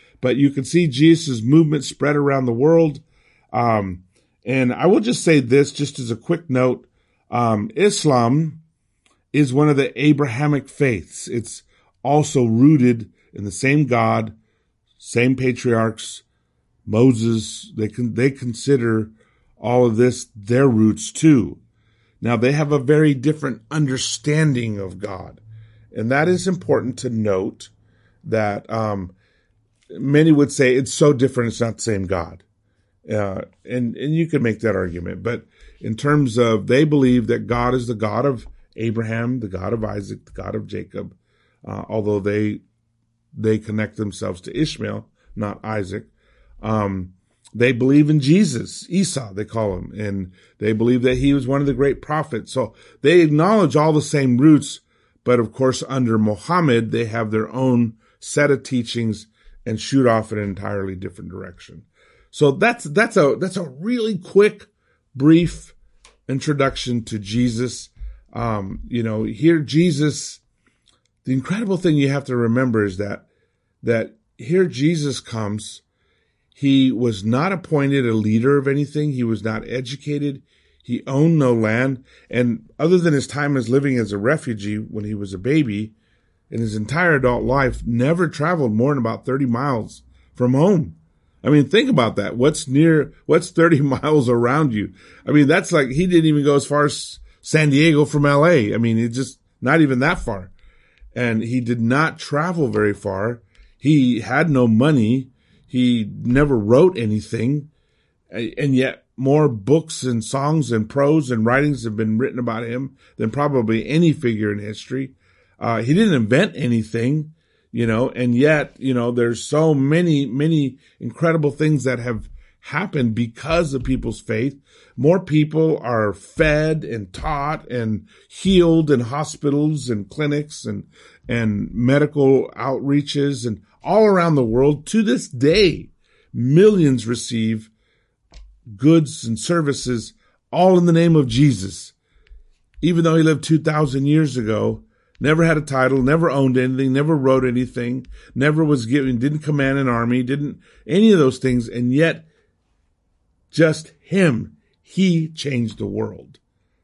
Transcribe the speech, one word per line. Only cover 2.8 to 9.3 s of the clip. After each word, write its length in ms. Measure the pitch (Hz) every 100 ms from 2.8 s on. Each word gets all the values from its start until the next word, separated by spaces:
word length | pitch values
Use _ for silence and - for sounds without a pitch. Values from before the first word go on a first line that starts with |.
| 160 139 _ _ _ _ _
Um, 520 | 120 120 110 98 90 _ _ _ _ 110
and 260 | 131 123
I 140 | 117 160
will 140 | 220
just 220 | 220 -
say 180 | 175 151
this, 320 | 117 139 147
just 260 | - 143 -
as 120 | 117
a 60 | 110
quick 320 | - 165 -
note: 380 | 127 127 - _ _ _ _ -
um, 400 | 120 117 107 110
Islam 840 | - 202 202 151 123 117 143 160 - _ _ _ _ _ _ _